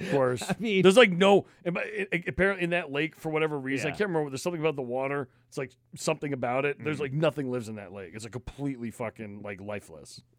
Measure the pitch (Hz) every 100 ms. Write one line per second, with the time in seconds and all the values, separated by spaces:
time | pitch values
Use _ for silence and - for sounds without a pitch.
0 | - 143 127 123 - 196 220 190 180 208
1 | 226 175 196 202 - _ 175 175 202 214
2 | 196 175 170 - 196 190 170 175 151 139
3 | 156 - 160 156 156 147 131 139 156 135
4 | 208 160 147 131 180 170 160 139 120 127
5 | 135 143 127 _ _ - 131 - _ -
6 | - 156 147 135 120 127 143 139 131 147
7 | 139 143 160 147 131 123 107 107 92 98
8 | 87 104 110 120 - - 139 123 117 -
9 | 110 - 107 101 104 95 101 104 - 78
10 | 71 - -